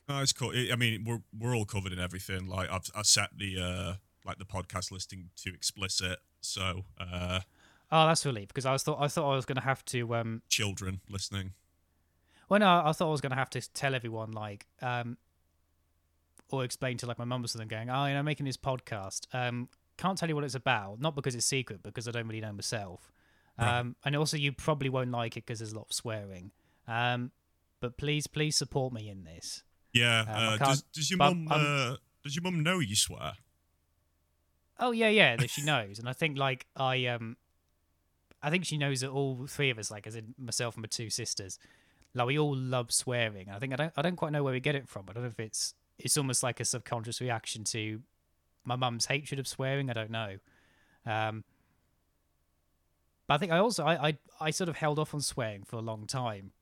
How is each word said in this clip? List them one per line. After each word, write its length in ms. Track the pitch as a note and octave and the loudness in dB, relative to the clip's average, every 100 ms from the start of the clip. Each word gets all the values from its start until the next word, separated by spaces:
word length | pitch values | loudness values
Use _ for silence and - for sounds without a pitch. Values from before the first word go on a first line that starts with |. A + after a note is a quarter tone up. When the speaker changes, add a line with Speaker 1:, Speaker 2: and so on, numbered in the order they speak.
| - | -6
Speaker 1:
No, 140 | C#3 | 0
it's 100 | C3+ | 0
cool. 200 | - A#2+ A#2+ | 0 0 0
I, 140 | A2+ | 2
I 40 | A#2+ | 4
mean, 260 | A#2+ A2 | 4 2
we're, 160 | A2 A#2 - G#2+ | -2 -4 -6 -6
we're 160 | A#2 | 0
all 120 | B2 G#2 | 0 0
covered 260 | G2+ F#2+ | -2 -4
in 80 | F2+ | -4
everything. 480 | F2+ F2+ - F#2+ F#2 | -4 -6 -6 -6 -4
Like, 220 | F#2 F#2 | -4 -2
I've, 200 | F#2 - - | -4 -4 0
I 60 | |
set 300 | G#2 - G2+ - | 4 4 4 -4
the, 240 | G2 F#2 | -4 -2
uh, 320 | F2+ F2+ F#2 F#2 - _ - | -2 -2 -4 -6 -10 _ -10
like, 120 | F#2 | -10
the 80 | F#2 | -8
podcast 440 | F#2 F2+ - - | -8 -6 -6 -6
listing 420 | F#2 - F#2+ F2 - | -8 -10 -12 -16 -12
to 100 | - | -12
explicit, 640 | F2 - - F#2+ - A2 F#2 _ _ | -6 -4 -2 -2 0 0 -2 _ _
so, 460 | - G#2 F#2 F2+ F#2 - | -8 -2 -2 -2 -6 -10
uh, 440 | F#2 F2+ F2+ F#2 F#2 _ - _ _ | -8 -4 -2 -2 -4 _ -20 _ _
Speaker 2:
Oh, 160 | D#3+ D#3+ | 4 6
that's 180 | E3 D3 | 4 2
a 40 | |
relief, 240 | A#2 G2 | -2 -4
'cause 120 | - C3 | -4 0
I 60 | |
was 120 | C3+ | 0
thought, 160 | - C#3 | 0 0
I 80 | C#3+ | 0
thought 220 | - C#3+ | 2 2
I 40 | C3+ | 2
was 100 | A#2+ | 0
gonna 160 | C3 | 0
have 220 | B2+ C3 - | 0 0 -2
to, 300 | B2+ A#2 A#2 | -2 0 0
um, 260 | A2+ A2+ - | 0 -4 0
Speaker 1:
Children 540 | - G#2 F#2+ F#2+ F#2+ - | 0 2 -2 -4 -6 -6
listening. 440 | G2+ - G2 F#2+ F#2+ _ _ _ _ _ _ _ _ - | -8 -6 -6 -6 -10 _ _ _ _ _ _ _ _ 2
Speaker 2:
Well, 100 | G3+ | 6
no, 240 | G#3 F3 D3+ | 8 8 6
I 60 | |
thought 140 | D#3+ E3 | 4 2
I 40 | |
was 100 | D3+ | 2
gonna 140 | C#3 B2+ | 0 0
have 140 | C3 | -2
to 100 | B2+ - | -2 -6
tell 200 | - C#3+ C3 | -2 0 0
everyone, 360 | A#2 A2+ A2 | -2 -6 -6
like, 360 | A2 G#2+ G2+ - _ | -6 -8 -10 -16 _
um, 360 | B2+ B2 A#2 A#2+ _ _ _ _ _ _ _ _ _ _ _ - - | -2 -2 -2 -8 _ _ _ _ _ _ _ _ _ _ _ -20 -6
or 140 | C3+ | -4
explain 340 | B2 - C3 A#2+ | -4 -2 -4 -2
to, 80 | A#2+ | -4
like, 120 | A#2+ | -4
my 60 | A#2+ | -2
mum 180 | B2+ | -2
or 40 | A#2 | -2
something, 200 | A#2 A2 | -4 -6
going, 220 | A2 A#2 | -6 -2
"Oh, 160 | C3 C#3+ | 0 2
you 80 | |
know, 60 | C#3 | 2
I'm 60 | D3+ | 0
making 200 | D3 C#3 | 0 -2
this 120 | B2 | -4
podcast. 720 | - B2+ - A2 F#2+ - - | -2 -4 -4 -6 -6 -8 -6
Um, 360 | B2+ B2 A#2+ A#2+ _ _ - | -2 -2 -2 -6 _ _ -4
can't 200 | F3+ F#3 | -2 0
tell 120 | E3 | 0
you 60 | D3 | 0
what 80 | |
it's 120 | C#3+ B2 | -2 0
about, 440 | C#3 A#2+ G2 G#2+ | 2 2 2 -2
not 160 | D#3 C#3+ | -2 0
because 200 | C#3 A#2+ | -2 0
it's 100 | - | 2
secret, 360 | C3+ B2 G2 | 2 -2 -6
because 240 | G#2 A2+ A#2 | -10 -8 -6
I 40 | |
don't 160 | A#2 A2+ | -4 -4
really 140 | A2 | -6
know 120 | G#2+ | -6
myself. 580 | G2+ - A#2 G2 F2+ - _ _ _ _ - | -6 -4 -4 -6 -10 -18 _ _ _ _ 0
Speaker 1:
Right. 220 | A#2+ A#2+ | 2 2
Speaker 2:
Um, 160 | B2 - | 0 -4
and 120 | C#3+ C#3+ | 0 2
also, 200 | D#3 D#3+ | 2 2
you 140 | C#3+ | 0
probably 380 | C3+ - D3 C3+ | 0 0 2 2
won't 220 | C3 B2 | 0 0
like 260 | B2 A#2 A#2 | 0 -2 -4
it 80 | - | -8
'cause 140 | A2+ | -8
there's 120 | A2+ | -8
a 40 | G#2+ | -8
lot 120 | - | -6
of 40 | |
swearing. 580 | - A#2+ A2 G2+ F#2+ F#2+ - _ _ - | -6 -4 -6 -6 -12 -14 -18 _ _ -4
Um, 440 | A#2 B2 B2 B2 - _ _ _ _ | 0 2 2 -2 -10 _ _ _ _
but 180 | - - | -8 -4
please, 300 | D3 D3+ C#3 | 0 0 0
please 280 | - D#3 - | -2 0 2
support 380 | C#3 D3 C3 | 0 0 -2
me 160 | A#2+ G#2+ | -4 -8
in 140 | G2 | -12
this." 400 | E2 E2+ - - - _ _ | -14 -14 -12 -12 -14 _ _
Speaker 1:
Yeah, 280 | A#2+ A#2+ A2+ | 4 6 4
Speaker 2:
Um, 60 | A2 | 2
I 60 | |
Speaker 1:
uh, 240 | A2 A2+ G#2+ | 0 2 4
Speaker 2:
can't, 120 | C#3 | 4
Speaker 1:
does, 120 | C#3 - | 2 0
does 160 | - C#3+ | -6 -2
your 60 | F#3 | 4
Speaker 2:
but 160 | C#3+ | 4
Speaker 1:
mum, 140 | F3+ D#3 | 4 2
Speaker 2:
I'm 440 | D3+ D3 C#3+ B2 | 2 2 2 0
Speaker 1:
uh, 40 | C3 _ _ | -4 _ _
does 120 | C#3+ C#3+ | -8 -4
your 80 | |
mum 180 | F3+ F3 | -2 0
know 180 | D3+ F#3 | 2 2
you 160 | A#2 G#2 | 2 2
swear? 380 | - B1+ C#2 - _ _ _ _ _ _ _ _ _ _ _ _ _ - | 0 -2 -6 -8 _ _ _ _ _ _ _ _ _ _ _ _ _ -2
Speaker 2:
Oh, 140 | B3 | 0
yeah, 160 | A#3 A3 | 4 6
yeah, 280 | G#3 D#3 A#2 | 10 8 8
that 120 | B2 | 2
she 140 | - | 0
knows. 360 | D3 C#3 G#2 G2+ | 2 2 2 -4
And 100 | A#2 | -6
I 40 | |
think, 240 | B2+ D#3+ C3+ | 0 0 2
like, 300 | C#3 B2+ - - | 2 0 -6 0
I, 300 | C3 C3 B2 | 2 4 2
um, 320 | A#2+ A2+ A#2 _ _ _ _ _ _ _ _ _ _ | -2 -4 -10 _ _ _ _ _ _ _ _ _ _
I 60 | D3 | 0
think 160 | F3+ E3 | 2 2
she 120 | D3+ | 2
knows 220 | C#3+ C3 | 2 2
that 80 | C3+ | 0
all 380 | C3+ C#3 B2+ C#3 | 0 0 -2 -6
three 220 | - C#3 | 2 2
of 100 | A2+ | 2
us, 100 | G#2 | -4
like, 160 | G#2 A2 | -8 -10
as 100 | A2+ | -12
in 200 | A2 C3 | -12 -12
myself 380 | B2 - A#2+ A2 | -6 -2 -2 -4
and 80 | |
my 40 | A2 | -6
two 220 | - A2+ | -6 -4
sisters, 480 | - A2 - F#2+ - - - _ _ _ | -4 -4 -6 -6 -10 -16 -20 _ _ _
like, 140 | B2 A#2+ | 0 2
we 100 | C#3+ | 4
all 180 | D3+ C3+ | 2 0
love 360 | C3 B2+ A#2 | 0 0 2
swearing. 580 | - - A#2+ A2+ G2+ F#2+ | 0 2 2 2 0 -8
I 80 | G2+ | -6
think 140 | C3 | -2
I 60 | C3 | 0
don't, 160 | D#3+ - | 0 2
I 60 | |
don't 160 | D#3+ F3+ | 0 0
quite 160 | D#3+ | 0
know 100 | D3 | 2
where 100 | C#3 | 2
we 60 | B2+ | 2
get 160 | C3+ C#3+ | 0 0
it 140 | B2+ | -2
from. 160 | G#2+ F#2+ | -10 -10
I 40 | |
don't 100 | G2+ | -6
know 60 | B2 | -6
if 100 | A2+ | -6
it's, 360 | A2 - - - _ - | -6 -4 -4 -6 _ -6
it's 200 | C3+ - | 0 2
almost 260 | C3+ B2 | 2 2
like 160 | C3 A#2 | 0 0
a 60 | A#2+ | -2
subconscious 560 | B2 - A#2+ A2+ A2+ | -2 -2 -4 -4 -4
reaction 420 | B2+ A2+ - A2 G2+ | 0 -2 -2 -6 -4
to 360 | A2+ G#2+ G#2+ - _ _ _ _ _ - | -2 -2 -6 -10 _ _ _ _ _ -4
my 100 | B2+ | 0
mum's 300 | B2+ A#2 - | 0 0 0
hatred 340 | C#3 D3 C#3 | 0 -2 -6
of 80 | C3 | -4
swearing. 420 | - C3 C#3 C#3 | -4 0 0 0
I 40 | |
don't 180 | A#2 A2 | -2 -4
know. 260 | A2+ G#2+ F#2+ - _ _ _ _ _ - | -4 -6 -8 -16 _ _ _ _ _ -2
Um, 400 | A2 A2 A2 - _ _ _ _ _ _ _ _ _ _ _ _ _ _ _ _ _ - | 0 0 -2 -10 _ _ _ _ _ _ _ _ _ _ _ _ _ _ _ _ _ 2
but 80 | C#3+ | 2
I 20 | |
think 160 | F#3+ | 4
I 60 | E3 | 6
also, 260 | A3 G3+ D3+ | 6 4 4
I, 240 | E3 D3 | 4 2
I, 80 | D3+ _ - | 0 _ -6
I 100 | D#3 | -2
sort 160 | D#3 F#3 | 0 -2
of 80 | C#3+ | 0
held 240 | D#3 D3 | 2 2
off 140 | D3+ | 0
on 80 | D3 | -2
swearing 420 | C3+ - A2+ G2+ | -2 -2 -2 -4
for 140 | G2+ A#2 | -8 -6
a 40 | |
long 240 | A2+ A2 G#2+ | -4 -6 -4
time. 460 | C3+ B2 G2+ G2 - | -2 -2 -4 -8 -18